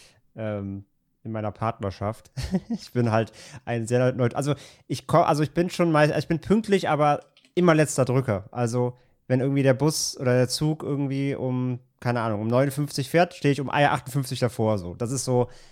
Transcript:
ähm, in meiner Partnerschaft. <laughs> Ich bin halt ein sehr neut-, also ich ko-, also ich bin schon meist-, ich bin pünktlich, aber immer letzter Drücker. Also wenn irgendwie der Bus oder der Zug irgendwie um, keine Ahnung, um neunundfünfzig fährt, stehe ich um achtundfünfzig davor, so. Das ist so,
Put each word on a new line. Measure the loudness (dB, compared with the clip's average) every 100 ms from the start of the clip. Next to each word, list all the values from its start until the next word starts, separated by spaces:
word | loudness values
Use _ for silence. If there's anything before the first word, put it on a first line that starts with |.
| -20 _ _
ähm, | -10 -6 -6 -6 -10 -14 _ _ _ -10
in |
meiner | -6 -6
Partnerschaft. | -4 -4 -4 -6 -4 -6 -6 -12 -12 -6
<laughs> | -6 -4
Ich | -10 -6
bin | -2 2
halt | 2 0 -6 -20 -14
ein | -6 -6 0
sehr | 2 2
neut-, | 2 -2
also | -2 -4 -4 -8 -18 -10
ich | -10 0
ko-, | 2
also | 4 2
ich | 0
bin | -2 -2
schon | 0 2
meist-, | 4 4 2
ich | -2
bin | -2
pünktlich, | 0 0 2 0 2
aber | 2 2 0 -4 _ _
immer | 2 4
letzter | 6 4 2
Drücker. | 2 2 0 -2 -4
Also | -4 -2 0 -2 -4 _ _ -2
wenn | 0
irgendwie | 0 2
der | 2
Bus | 4 2 0 -4 -2
oder | 2
der | 2 2
Zug | 0 -2 -2
irgendwie | -4 -4 -2 -2 -2
um, | -4 -4 -2 -2 -4 _ -8
keine | -4 -2
Ahnung, | -2 -2
um | 0
neunundfünfzig | 2 2 0 -6 -6 0
fährt, | 2 2
stehe | 0 0
ich | 0
um | 0
achtundfünfzig | 2 2 2 -4 -4 -4 -2
davor, | -2 0 0 0
so. | -4
Das | -8 -6
ist | -4
so, | 0 0 0 -4 -20